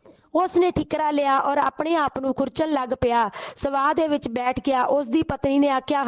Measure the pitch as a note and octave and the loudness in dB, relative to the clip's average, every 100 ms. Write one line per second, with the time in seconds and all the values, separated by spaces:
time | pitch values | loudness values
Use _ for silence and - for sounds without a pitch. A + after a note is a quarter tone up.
0 | - - _ D#4 F#4 F4+ F4+ - D#4 D4+ | -20 -20 _ -2 2 2 2 0 -4 -2
1 | D4+ D4 C#4 C4+ C#4 C#4+ C4+ - D#4 E4 | -2 0 2 0 0 0 0 -2 0 0
2 | C#4 - C4+ B3+ C4+ - D#4 D4 B3+ C4 | 0 -2 -4 -2 -4 -2 0 0 -2 -2
3 | B3 A#3 A3+ - - - C#4+ C#4 C4+ D#4 | 0 2 0 -2 -12 -6 -2 0 2 2
4 | D#4+ D4 C#4+ A#3 B3 B3+ - C4 B3 C#4+ | 2 0 -2 -4 -2 -2 0 0 2 0
5 | C4 D#4 D#4+ C#4 C#4 C#4 C#4+ C4 B3+ D4 | 0 0 0 -2 0 2 2 2 0 -2